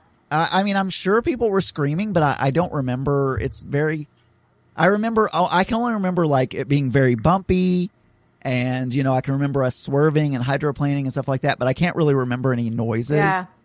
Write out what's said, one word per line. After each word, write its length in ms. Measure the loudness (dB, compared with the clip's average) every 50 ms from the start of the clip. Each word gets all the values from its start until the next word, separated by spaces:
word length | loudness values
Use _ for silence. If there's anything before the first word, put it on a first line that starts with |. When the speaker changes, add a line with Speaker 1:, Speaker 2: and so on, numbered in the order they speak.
| _ _ _ _ _ _
Speaker 1:
I, 200 | -2 -2 -2 0 0
I 100 | 0 0
mean, 120 | 2 0
I'm 140 | 0 -2 -2
sure 320 | -4 -4 0 2 2 2
people 280 | 2 0 0 0 0 2
were 120 | 2 2
screaming, 500 | 0 0 -2 -2 -2 -2 0 -2 -4 0
but 100 | 2 2 2
I, 120 | 2 2 0
I 120 | 0 0
don't 220 | 0 0 -2 0 -4
remember. 640 | -4 -2 -2 -4 -2 -2 0 0 0 0 0 0 -2
It's 220 | -4 -4 -6 -8 -8
very, 460 | -4 -2 -2 0 0 -2 -4 -8 -12 _ _ _ _ _ _ _ _ _ _ _ _ _
I 120 | 2 2
remember, 420 | 2 2 2 0 0 0 0 0 0 0
oh, 140 | 0 0 2
I 140 | 2 0 2
can 120 | 0 0
only 180 | -2 -2 -2 -2
remember, 340 | -2 -2 0 0 0 2
like, 260 | 2 2 2 2 0 -4
it 140 | -8 -2
being 240 | 0 0 0 0 2
very 240 | 2 4 4 4 2
bumpy, 760 | 2 2 2 2 2 2 0 0 2 2 2 2 0 0 -4 -8 _ _ _ _ _ _ _ _ _
and, 520 | -6 -4 -2 -2 0 -2 -2 -2 -4 -2 -2
you 100 | 0 0
know, 100 | 2 0
I 80 | 0
can 120 | 0 -2 -2
remember 280 | 0 0 0 0 0 0
us 120 | 0 -2
swerving 580 | -4 -4 0 2 2 4 4 4 2 0 0 -2
and 80 | -2 -2
hydroplaning 580 | -2 -2 -2 -2 -4 -2 -2 -2 -2 0 -2 -2
and 80 | -4 -4
stuff 140 | -4 -2 -2
like 120 | -4 -2 -2
that, 140 | -2 -2 0
but 80 | 0 -2
I 40 | 0
can't 220 | 0 -2 -2 0
really 180 | 2 2 2 2
remember 380 | 2 0 -2 -2 -2 0 -2
any 180 | 0 0 -2 -4
noises 480 | -4 -4 -2 -2 -2 -4 -2 0 2
Speaker 2:
Yeah. 280 | 2 2 2 2 0 -2 -6 _ _